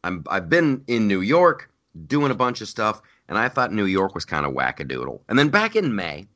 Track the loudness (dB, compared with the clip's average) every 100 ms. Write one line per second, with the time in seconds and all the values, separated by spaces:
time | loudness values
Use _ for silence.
0 | -6 -6 -4 -6 2 2 2 0 -2 0
1 | 2 0 2 4 4 2 -10 _ _ -20
2 | -4 0 0 2 -2 -2 -10 -2 -2 -2
3 | _ _ -6 -2 0 0 0 0 2 2
4 | 0 -2 -6 -2 -2 0 -2 -2 -8 -6
5 | -8 -10 -2 2 4 2 2 0 0 -2
6 | -4 -8 -14